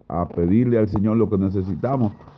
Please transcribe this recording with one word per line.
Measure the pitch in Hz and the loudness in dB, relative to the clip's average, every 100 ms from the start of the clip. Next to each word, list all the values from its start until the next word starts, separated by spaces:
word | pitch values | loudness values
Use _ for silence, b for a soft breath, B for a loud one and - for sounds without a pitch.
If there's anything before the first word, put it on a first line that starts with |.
| - | -8
a | 85 87 | -4 -4
pedirle | 85 87 107 123 117 | 0 2 4 4 2
al | 107 | 2
Señor | 104 107 113 | 0 0 2
lo | 104 | 2
que | 101 | 0
necesitamos, | 95 98 95 78 117 135 107 - B | 0 -2 -4 -4 -2 0 -2 -4 B